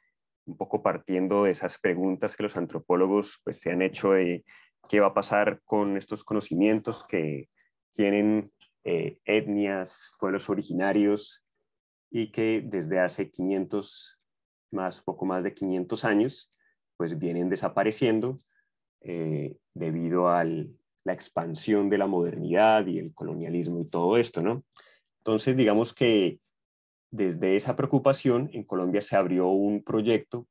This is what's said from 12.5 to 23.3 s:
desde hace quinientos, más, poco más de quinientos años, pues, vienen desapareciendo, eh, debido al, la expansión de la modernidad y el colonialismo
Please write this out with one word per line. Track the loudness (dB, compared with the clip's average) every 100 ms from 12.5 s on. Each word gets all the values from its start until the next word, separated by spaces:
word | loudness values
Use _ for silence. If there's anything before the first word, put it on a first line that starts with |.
| 0 -2
desde | -4 -2 0
hace | 0 -2 -8
quinientos, | -4 -2 -2 -2 -4 -6 -14 -20 _ _ _ _ _ _
más, | -6 -6 -6
poco | -10 -6
más | -4 -2
de | -4
quinientos | -4 -4 -2 -2 -2
años, | 0 2 2 -2 -18 _ _ _ _ -8
pues, | -6 -4
vienen | -4 -2 -2
desapareciendo, | -2 -2 0 0 2 0 2 -2 -6 _ _ _ _ _ _
eh, | -10 -6 -4 -4 -6 -10 _
debido | -8 -4 -4 -2 2 2
al, | 2 0 -2 -8 -14 _ _
la | -8
expansión | -8 -6 -6 -6 -8 0 2 2
de | 2
la | 2
modernidad | 0 -2 -4 -2 4 6 4 2
y | -4
el | -6
colonialismo | -10 -10